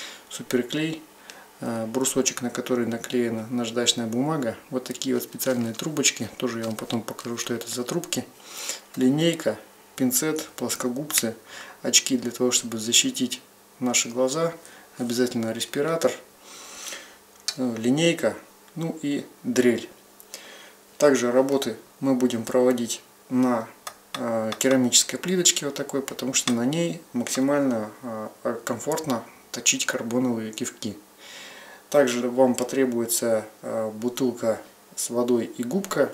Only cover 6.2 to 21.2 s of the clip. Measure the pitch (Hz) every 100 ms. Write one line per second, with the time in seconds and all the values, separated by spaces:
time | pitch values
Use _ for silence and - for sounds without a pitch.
6.2 | 113 - 127 117 113 110 123 120 110 -
7.2 | 120 117 - 117 - 127 120 165 165 -
8.2 | - - - - - - - - 127 143
9.2 | 165 165 - 110 - - - - 127 123
10.2 | 156 156 - - 120 - 127 123 147 -
11.2 | 117 113 - - - - 131 123 - 127
12.2 | 120 - 127 120 120 113 110 117 135 123
13.2 | 127 - - - - - 127 120 120 120
14.2 | 131 151 165 165 - - - - 120 117
15.2 | 123 123 113 113 - 139 151 165 - -
16.2 | - - - - - - - - - -
17.2 | - - - - 127 113 113 143 170 165
18.2 | 113 - - - - - 165 - 147 143
19.2 | - - - 123 123 113 - - - -
20.2 | - - - - - - - - 147 131